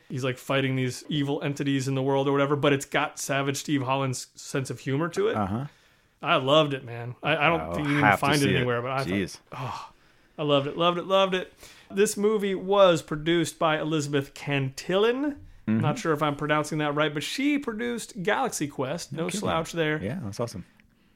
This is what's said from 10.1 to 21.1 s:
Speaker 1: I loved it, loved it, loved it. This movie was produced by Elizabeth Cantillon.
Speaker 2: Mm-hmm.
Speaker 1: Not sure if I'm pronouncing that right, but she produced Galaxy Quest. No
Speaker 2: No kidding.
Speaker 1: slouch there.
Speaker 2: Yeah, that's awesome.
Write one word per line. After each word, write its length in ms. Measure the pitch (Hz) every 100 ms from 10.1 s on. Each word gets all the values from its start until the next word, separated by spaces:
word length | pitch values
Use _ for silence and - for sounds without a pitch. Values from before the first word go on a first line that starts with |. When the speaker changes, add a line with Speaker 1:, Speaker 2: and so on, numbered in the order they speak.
| _ _ -
Speaker 1:
I 40 |
loved 240 | 147 139 139
it, 80 | 165
loved 220 | 170 175
it, 80 | 175
loved 280 | 190 190
it. 180 | 185 - - - - -
This 260 | 196 214 208
movie 380 | 208 214 196
was 480 | 185 185 202 185 165
produced 560 | - 151 160 170 160 -
by 220 | 165 156
Elizabeth 540 | 156 160 143 143 139
Cantillon. 1040 | - 143 143 135 - - 190 226 262 294 285 - - -
Speaker 2:
Mm-hmm. 120 | 110
Speaker 1:
Not 180 | 131 -
sure 140 | 170
if 100 | 151
I'm 140 | 151 139
pronouncing 420 | 151 151 151 156
that 160 | 147
right, 180 | 147 147
but 100 | 147
she 360 | - - 285 285
produced 640 | 262 214 240 233 - 208
Galaxy 440 | 180 226 254 - 143
Quest. 440 | - 131 170 -
No 100 | 147
Speaker 2:
No 40 | 180
kidding. 120 | 196
Speaker 1:
slouch 320 | 185 165 165
there. 300 | 165 156 156
Speaker 2:
Yeah, 160 | 98 175
that's 180 | 104 107
awesome. 240 | 117 92 - _ _ _ _